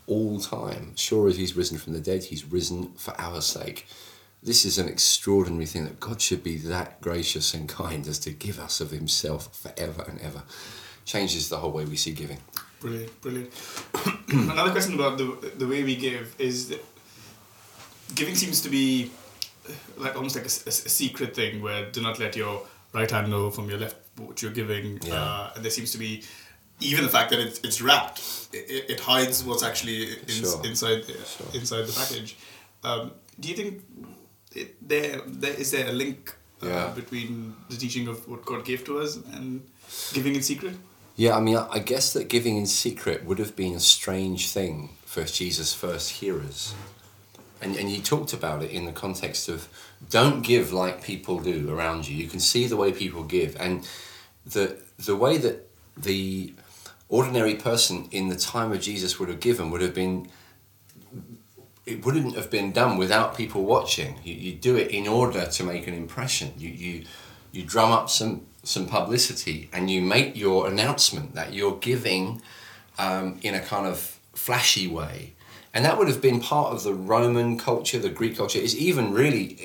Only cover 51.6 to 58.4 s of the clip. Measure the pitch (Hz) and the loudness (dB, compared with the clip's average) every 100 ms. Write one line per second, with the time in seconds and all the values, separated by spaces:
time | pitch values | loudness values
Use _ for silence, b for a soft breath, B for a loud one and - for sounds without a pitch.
51.6 | 73 78 82 82 71 73 80 90 - 120 | 0 0 0 -2 -4 -6 -6 0 2 4
52.6 | 123 107 98 90 95 82 78 90 78 - | 2 4 4 2 -4 -6 0 2 2 0
53.6 | 90 90 B B B B B B - 107 | -2 -2 B B B B B B -4 0
54.6 | 95 - - - 95 98 127 160 120 90 | 0 0 -16 -12 -2 4 6 6 2 0
55.6 | - - - - 98 98 95 95 92 - | -10 -20 -20 -8 0 0 0 -4 -6 -12
56.6 | B B B B - 113 127 123 110 104 | B B B B 0 4 4 4 2 2
57.6 | 123 117 - 90 - 101 95 90 | 2 4 4 2 -4 -2 0 0